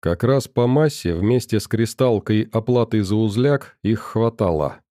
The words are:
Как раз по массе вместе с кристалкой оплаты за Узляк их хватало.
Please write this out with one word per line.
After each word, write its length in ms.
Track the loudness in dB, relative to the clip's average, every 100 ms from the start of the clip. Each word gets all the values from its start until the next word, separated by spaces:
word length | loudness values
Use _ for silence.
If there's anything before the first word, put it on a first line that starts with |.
Как 240 | -2 0
раз 240 | 2 0 0
по 180 | -2 2
массе 480 | 2 0 -2 -4
вместе 460 | 0 2 0 0 -4
с 80 | -2
кристалкой 760 | -2 -2 0 0 0 0 0 0
оплаты 540 | -4 0 0 2 0
за 100 | 0
Узляк 640 | 0 0 0 0 0 -4 _
их 160 | -2 -2
хватало. 800 | -2 -2 -2 0 0 0 -2 -6 _